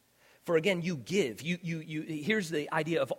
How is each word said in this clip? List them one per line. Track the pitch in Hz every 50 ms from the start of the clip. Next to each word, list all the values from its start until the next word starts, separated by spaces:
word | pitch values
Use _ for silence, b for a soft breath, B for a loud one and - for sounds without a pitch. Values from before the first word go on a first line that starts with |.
| _ b b b b b b b b
For | - 170
again, | 160 156 202 185 170
you | 160 185 175
give." | 131 107 - 180 208 165 123 104 87
You, | 131 160 180 175
you, | - 165 165 160
you, | 156 165 156 156 160
here's | 170 156 151 147 190 220 220 180 156
the | 160 151 147 -
idea | 156 160 156 160 165 151
of | 135 123 -